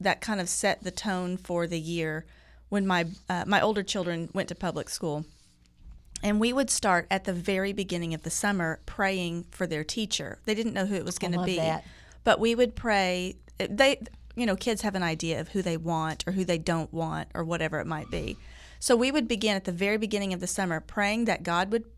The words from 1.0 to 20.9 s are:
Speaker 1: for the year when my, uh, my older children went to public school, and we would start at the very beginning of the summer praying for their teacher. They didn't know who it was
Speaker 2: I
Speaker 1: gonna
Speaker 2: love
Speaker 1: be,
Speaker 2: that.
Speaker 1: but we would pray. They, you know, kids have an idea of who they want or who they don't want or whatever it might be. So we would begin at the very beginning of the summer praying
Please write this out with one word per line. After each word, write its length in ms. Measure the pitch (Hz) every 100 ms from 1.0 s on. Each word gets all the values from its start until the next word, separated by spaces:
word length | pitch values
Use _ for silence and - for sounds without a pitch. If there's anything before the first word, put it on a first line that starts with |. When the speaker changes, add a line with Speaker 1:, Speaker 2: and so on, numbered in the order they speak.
| 220 185 180 180
Speaker 1:
for 280 | 180 175 170
the 140 | 170
year 460 | 160 170 160 156 - - - - -
when 180 | 202 190
my, 200 | 180 170 185 -
uh, 140 | 180 -
my 140 | 202
older 220 | 214 208
children 460 | 190 202 175 165 165
went 140 | 151 143
to 40 |
public 360 | 175 180 156 -
school, 340 | - 165 147 156 - - _ _ - - - - -
and 160 | 208 208
we 140 | 233
would 160 | 262 277
start 360 | - 214 175 -
at 140 | 190
the 80 | 190
very 400 | 175 175 190 196
beginning 400 | 202 190 175 170
of 100 | 160
the 80 | 165
summer 500 | - 202 196 165 -
praying 600 | - - 196 190 175 170 175
for 160 | - 185
their 160 | 156
teacher. 580 | 151 - 214 - 143 -
They 100 | -
didn't 200 | 208 214
know 120 | 196 190
who 80 |
it 100 | 196
was 120 | - 175
Speaker 2:
I 40 |
Speaker 1:
gonna 140 | 185 175
Speaker 2:
love 80 | 180
Speaker 1:
be, 100 | 170
Speaker 2:
that. 280 | 160 160 - - - -
Speaker 1:
but 160 | - -
we 160 | 226
would 220 | 233 247 -
pray. 580 | 233 208 185 180 180 - - -
They, 400 | 196 208 269 277 226 - - -
you 100 | 233
know, 80 |
kids 280 | 190 247 214
have 120 | 214
an 80 | 190
idea 380 | 170 160 165 147
of 80 | 160
who 140 | 202
they 140 | 180 165
want 460 | 165 160 160 151 -
or 60 |
who 120 | 190
they 140 | 180 170
don't 340 | 156 165 156
want 320 | 165 160 156 151
or 80 | -
whatever 360 | 165 170 156 151
it 80 | -
might 200 | 156 -
be. 280 | - - - - - - -
So 160 | -
we 160 | 240 262
would 160 | 294 226
begin 300 | 220 214 196
at 80 |
the 80 | 196
very 260 | 175 196 214
beginning 340 | 214 208 196
of 60 | 175
the 80 | 175
summer 320 | - 185 160
praying 460 | -